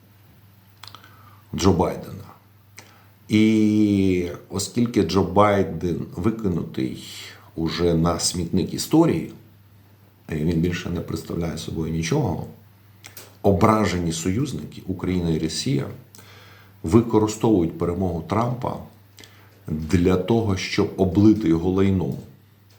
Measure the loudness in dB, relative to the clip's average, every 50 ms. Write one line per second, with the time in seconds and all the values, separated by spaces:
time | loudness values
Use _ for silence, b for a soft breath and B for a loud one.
0 | _ _ _ _ -20 -20 -20 -20 -20 -20 -20 -20 _ _ _ _ -20 B B B
1 | B B B B B B B B B -10 -6 0 2 2 4 4 2 -2 -4 -6
2 | -10 -14 -16 -16 -16 -18 -20 -20 _ _ _ _ _ _ -20 B B B B B
3 | B B B _ _ 0 4 4 6 6 4 4 4 4 4 4 4 4 4 4
4 | 4 4 2 2 0 -4 -6 -10 -12 -8 -6 -6 -6 -4 -2 -2 0 0 2 0
5 | 0 2 2 0 0 2 4 4 4 4 4 2 0 -2 -4 -4 -4 -4 -4 -4
6 | -6 -8 -6 -4 -2 -2 -2 -2 -2 -2 -2 -4 -4 -6 -6 -6 -6 -6 -6 -10
7 | -14 -16 -18 -18 -18 -18 B B B B -8 -6 -4 -4 -2 0 2 2 2 2
8 | 2 0 0 -2 -4 -4 -4 -4 -4 -2 -2 -2 -2 -2 -4 -8 -4 2 4 4
9 | 4 4 2 -2 -4 -8 -12 -18 -20 -20 -20 -20 -20 _ -20 -20 -20 _ _ _
10 | _ -20 _ _ _ -8 -6 -2 -2 0 0 0 0 0 -2 -4 -6 -6 -6 -6
11 | -6 -8 -8 -8 -8 -8 -6 -6 -6 -6 -8 -8 -10 -8 -8 -6 -6 -4 -4 -4
12 | -2 -2 -2 0 0 -2 -4 -6 -8 -12 -16 -20 -20 -20 _ _ _ _ -20 B
13 | B B B B B B B B 2 2 4 6 6 6 6 4 2 0 -2 -2
14 | -2 -4 -4 -4 -4 -2 -2 -2 -4 -4 -6 -10 -12 -14 -16 -12 -8 -8 -8 -6
15 | -4 -4 -2 -2 0 0 0 -2 -2 -4 -4 -4 -4 -2 -2 -2 -4 -6 -10 -14
16 | -20 -20 B B B B B B B B B B B B B -10 0 4 4 4
17 | 4 4 2 2 2 2 0 0 2 4 4 4 2 0 -2 -4 -4 -2 -2 -2
18 | -2 -2 -4 -4 -4 -4 -2 -2 -2 -2 -4 -4 -6 -6 -8 -8 -12 -16 -20 -20
19 | _ _ _ B B B B B B B B B -10 -8 -6 -6 -2 2 2 2
20 | 4 4 2 2 2 0 0 0 0 0 -2 -4 -4 -4 -2 -2 -2 0 0 0
21 | -2 0 4 6 6 6 6 6 4 2 2 2 0 0 2 2 2 2 2 0
22 | 0 -4 -6 -8 -12 -16 -20 -20 _ _ _ _ _ _ _